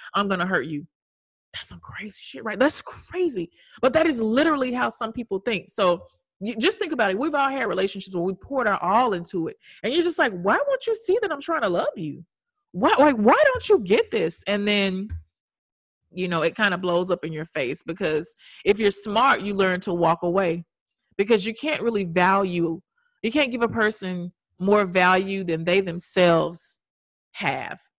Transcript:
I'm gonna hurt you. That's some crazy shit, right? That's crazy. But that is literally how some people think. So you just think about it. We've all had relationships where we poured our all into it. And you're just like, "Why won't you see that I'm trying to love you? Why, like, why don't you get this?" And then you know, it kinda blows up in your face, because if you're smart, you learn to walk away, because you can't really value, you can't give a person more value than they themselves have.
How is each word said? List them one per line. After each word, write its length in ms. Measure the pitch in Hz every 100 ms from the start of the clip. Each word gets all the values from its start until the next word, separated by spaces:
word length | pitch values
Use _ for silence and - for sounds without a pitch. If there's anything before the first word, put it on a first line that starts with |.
| -
I'm 120 | 190 202
gonna 200 | 185 180
hurt 180 | 180
you. 220 | 160 147 - _ _ _ _ _ _
That's 160 | - -
some 120 | 175
crazy 360 | - - 208 -
shit, 240 | - 262
right? 140 | 226 208
That's 220 | 269 -
crazy. 720 | - - - 359 349 220 - _ _ -
But 100 | 262
that 140 | 311 330
is 160 | 247
literally 500 | 220 240 320 285 254
how 160 | 247 233
some 240 | - 220
people 280 | 240 226 190
think. 280 | 240 202 -
So 380 | - 185 175 - _ _ -
you 160 | 202 226
just 220 | 302 453
think 140 | 370
about 180 | 269 202
it. 80 | 190
We've 160 | 311
all 160 | 294 269
had 180 | 269 226
relationships 460 | 180 196 196 190
where 100 | 185
we 80 | 180
poured 340 | 185 - 277 226
our 160 | 190
all 300 | 175 214 254
into 360 | 180 170 180 160
it. 100 | - _ -
And 100 | 214
you're 100 | 302
just 160 | 339 330
like, 140 | 269
"Why 260 | 185 185 302 571
won't 200 | 539 -
you 80 |
see 240 | 427 - 440
that 100 | 403
I'm 120 | 311
trying 180 | - 320
to 80 | 208
love 260 | 175 247
you? 300 | - 156 139 - _ _ _ _
Why, 220 | 180 220 -
like, 180 | 294 226
why 240 | 214 453
don't 240 | 605 508 -
you 120 | 392
get 300 | 180 440 453
this?" 320 | 220 165 - -
And 200 | 202 202
then 440 | 208 196 185 208 - - _ _ _ _ _ _ _ _
you 140 | 175 180
know, 140 | 170
it 140 | 160 -
kinda 220 | 208 185
blows 320 | 180 175 180
up 140 | 175
in 80 | 170
your 120 | 156
face, 380 | 156 156 127 151
because 500 | - 165 175 156 175 _ - -
if 140 | - 208
you're 120 | 208
smart, 500 | - 214 208 269 -
you 140 | 202
learn 260 | 196 190 180
to 140 | 196
walk 280 | 175 165 165
away, 420 | 175 185 180 170 - _ _ _ _ -
because 300 | 202 220 202
you 80 |
can't 280 | 226 302 302
really 220 | - 214
value, 760 | 180 170 180 196 190 175 170 165 - _ _ _
you 100 | 226
can't 200 | 269 269
give 100 | 240
a 60 | 233
person 640 | 226 214 220 185 180 180 - _ -
more 260 | 185 208
value 600 | 190 185 180 185 196 196
than 200 | 175 160
they 160 | 165 190
themselves 1000 | 190 175 - 190 175 165 156 170 - - _ _ _ _ _
have. 480 | - 160 131 110 - _